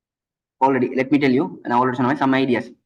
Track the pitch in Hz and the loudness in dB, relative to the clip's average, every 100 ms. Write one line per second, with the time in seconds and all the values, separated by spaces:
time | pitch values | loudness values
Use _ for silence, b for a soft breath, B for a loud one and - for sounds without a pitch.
0 | _ _ _ _ _ _ 131 135 123 - | _ _ _ _ _ _ 0 2 0 -2
1 | 131 147 143 127 92 - - 120 127 123 | 0 2 2 2 -2 -6 -2 0 0 0
2 | 123 - 135 131 131 117 - - | -2 0 0 0 0 -2 -4 -18